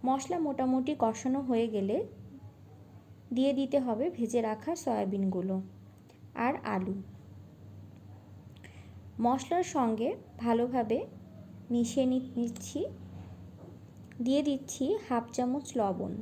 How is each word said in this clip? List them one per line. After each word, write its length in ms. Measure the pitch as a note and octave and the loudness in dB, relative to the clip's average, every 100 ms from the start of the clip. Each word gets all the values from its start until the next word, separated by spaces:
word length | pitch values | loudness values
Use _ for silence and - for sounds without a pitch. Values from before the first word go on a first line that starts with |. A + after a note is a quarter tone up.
মশলা 320 | B3 C4+ - F4 | 4 2 2 2
মোটামুটি 540 | D4+ C4+ B3+ C4 C4 D4 | 2 2 4 4 2 4
কষানো 400 | A3+ A3+ B3+ C4+ | 4 4 0 0
হয়ে 260 | C4 A#3 A#3 | 2 2 4
গেলে 300 | G#3 G3 C4 - - - - - - - - - - - - - | 2 2 2 -2 -8 -16 -16 -16 -18 -20 -20 -20 -20 -20 -20 -2
দিয়ে 200 | B3 C4+ | 4 4
দিতে 240 | C4 C4+ C#4 | 4 2 2
হবে 260 | B3 A3 D#4+ | 2 2 0
ভেজে 300 | - A3+ A#3+ | 0 2 2
রাখা 300 | A3 G#3+ D4+ | 2 0 -2
সয়াবিনগুলো 800 | E4 - G#3+ G3 G3 F#3+ F#3 F#3 F#3+ F#3+ - - - - - - | -2 0 2 2 2 2 2 0 -2 -4 -14 -20 -20 -20 -20 -12
আর 180 | - A#3+ - | -2 0 0
আলু। 300 | A3 G3 F#3 G3 - - - - - - - - - - - - - - - - - - - - - - | -2 -2 -2 -4 -8 -16 -18 -18 -18 -18 -18 -16 -16 -18 -18 -18 -18 -18 -18 -18 -18 -18 -18 -16 -14 0
মশলার 440 | A#3 C4+ - F4 | 2 2 2 2
সঙ্গে 460 | F4 C#4+ A#3 A3 B3 A4 - - | 2 2 2 2 0 -2 -10 -4
ভালোভাবে 600 | A#3 A#3 B3 B3 G#3+ B3 - - - - - - - | 2 4 4 2 2 0 -2 -12 -16 -16 -16 -16 0
মিশিয়ে 360 | A#3+ A#3 C#4 | 2 4 4
নি-, 260 | B3+ B3+ B3+ | 4 2 0
নিচ্ছি। 440 | A#3+ A#3 - - D4 A#4+ - - - - - - - - - - - - - | -2 -2 -4 -6 -4 -4 -6 -14 -14 -14 -14 -16 -16 -16 -16 -18 -18 -16 -2
দিয়ে 220 | A#3+ C#4+ | 4 4
দিচ্ছি 440 | D4 C4+ - - C4 G#4+ | 4 0 -4 -2 0 0
হাফ 220 | - A#3+ A#3 | 0 -2 0
চামচ 340 | - B3 C#4 - | -2 0 0 -2
লবণ। 380 | B3 G3+ F3 F#3+ G#3 | 0 2 0 -2 -4